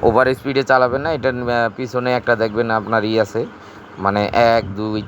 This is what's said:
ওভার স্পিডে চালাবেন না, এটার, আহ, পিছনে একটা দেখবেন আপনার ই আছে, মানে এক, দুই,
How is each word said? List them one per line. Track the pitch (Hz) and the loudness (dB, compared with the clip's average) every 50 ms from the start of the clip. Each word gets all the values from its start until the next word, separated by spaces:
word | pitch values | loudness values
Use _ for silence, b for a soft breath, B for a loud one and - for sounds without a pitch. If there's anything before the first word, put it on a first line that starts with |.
| - | 2
ওভার | 117 110 117 131 127 131 | 4 4 4 4 2 0
স্পিডে | - - 131 135 135 135 | -2 -4 -2 -2 -2 2
চালাবেন | - 135 127 127 123 120 135 | 2 4 4 4 2 0 -2
না, | 143 160 | -2 -4
এটার, | 165 143 110 135 127 | -4 -2 -2 -2 -2
আহ, | 123 123 120 120 120 117 113 101 | -2 -4 -2 0 0 0 -2 -2
পিছনে | - 131 120 - 123 123 127 | -6 -10 -6 -4 -4 -2 0
একটা | 123 123 110 - 120 | -2 -2 2 0 2
দেখবেন | 107 110 113 104 110 117 113 | 2 2 -2 0 -2 -2 0
আপনার | 113 110 101 101 113 113 104 | 0 -2 0 0 -2 0 0
ই | 107 110 110 | 0 0 0
আছে, | 107 101 - 110 120 240 - B B B B B B B - - | 0 0 -2 -6 -6 -6 -10 B B B B B B B -14 -4
মানে | 92 95 98 104 104 - - | -2 0 0 2 0 2 2
এক, | - 117 117 117 117 113 95 98 | 4 4 4 4 2 0 -4 -8
দুই, | 98 107 110 107 107 104 | -6 -6 -4 -4 -6 -6